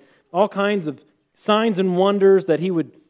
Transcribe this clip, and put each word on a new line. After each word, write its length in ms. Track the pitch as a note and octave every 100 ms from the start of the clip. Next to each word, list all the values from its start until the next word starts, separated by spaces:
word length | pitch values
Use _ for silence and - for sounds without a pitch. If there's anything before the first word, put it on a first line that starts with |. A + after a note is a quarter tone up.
| _ _ _
all 160 | E3+ G#3
kinds 400 | F#3+ G3+ G#3 D#3
of 120 | C3 _ _ _
signs 440 | _ - G#3+ A3+ F#3
and 180 | F#3+ F3+
wonders, 500 | G3 G3+ G3 F#3+ E3+
that 120 | D3+
he 120 | F#3
would, 200 | E3+ C3 - _